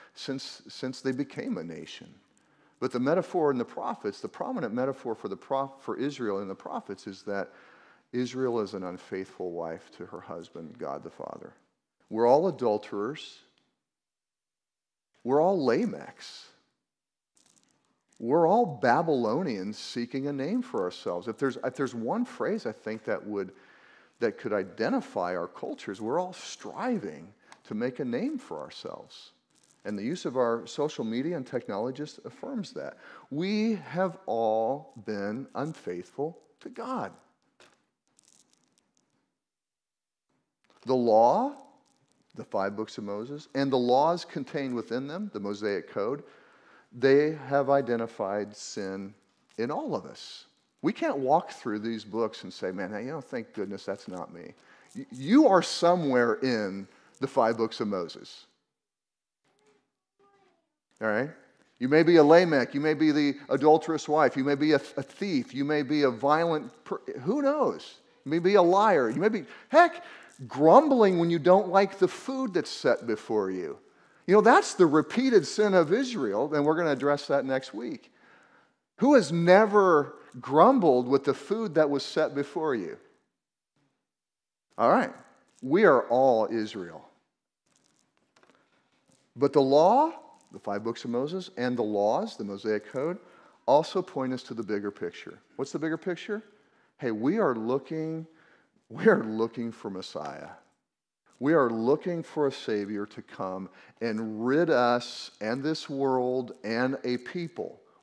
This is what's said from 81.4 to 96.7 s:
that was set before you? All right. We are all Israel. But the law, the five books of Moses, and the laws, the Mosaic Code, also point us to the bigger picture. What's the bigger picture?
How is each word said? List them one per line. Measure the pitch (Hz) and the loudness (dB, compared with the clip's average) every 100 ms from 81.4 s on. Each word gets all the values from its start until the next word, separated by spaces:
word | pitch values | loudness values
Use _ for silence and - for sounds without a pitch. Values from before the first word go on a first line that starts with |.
| - 214 220 160 | -4 -4 -2 2
that | 147 | 2
was | 143 | 0
set | - - 151 139 | -4 -2 -2 -2
before | 139 180 156 123 | -6 -4 -2 -2
you? | 85 57 _ _ _ _ _ _ _ _ _ _ _ _ _ _ _ _ _ - | -4 -10 _ _ _ _ _ _ _ _ _ _ _ _ _ _ _ _ _ 0
All | 117 | 2
right. | 202 - - - _ _ _ | 4 2 -6 -20 _ _ _
We | 131 165 208 | -2 4 6
are | 131 - | 6 4
all | 120 135 113 107 | 2 4 4 2
Israel. | 113 107 104 87 80 - _ _ _ _ _ _ _ _ _ _ _ _ _ _ _ _ _ _ _ _ _ _ - | -2 -4 -6 -12 -14 -20 _ _ _ _ _ _ _ _ _ _ _ _ _ _ _ _ _ _ _ _ _ _ -2
But | 139 | 2
the | 143 | 4
law, | 135 143 170 247 320 - - - _ | 6 6 6 6 2 -2 -18 -20 _
the | - | -14
five | - 101 | -6 -6
books | 110 117 120 | -4 -6 -6
of | |
Moses, | 120 143 185 180 - | -4 -4 -6 -10 -6
and | 123 123 | -4 -2
the | |
laws, | 107 104 104 127 220 - | -2 2 2 0 -2 -8
the | |
Mosaic | 104 98 110 104 - | -10 -8 -4 -4 -4
Code, | 127 151 185 - - _ _ - | -6 -6 -8 -14 -20 _ _ 2
also | 139 151 190 | 2 2 -4
point | 180 143 131 | -4 -6 -4
us | 127 | -6
to | - | -8
the | 113 | -10
bigger | 101 104 101 | -4 -4 -4
picture. | 101 90 - - - _ - | -6 -10 -10 -16 -18 _ -10
What's | 135 | -8
the | 165 | -4
bigger | 160 156 | -4 -4
picture? | 185 175 - 214 - _ _ | -6 -8 -6 -10 -10 _ _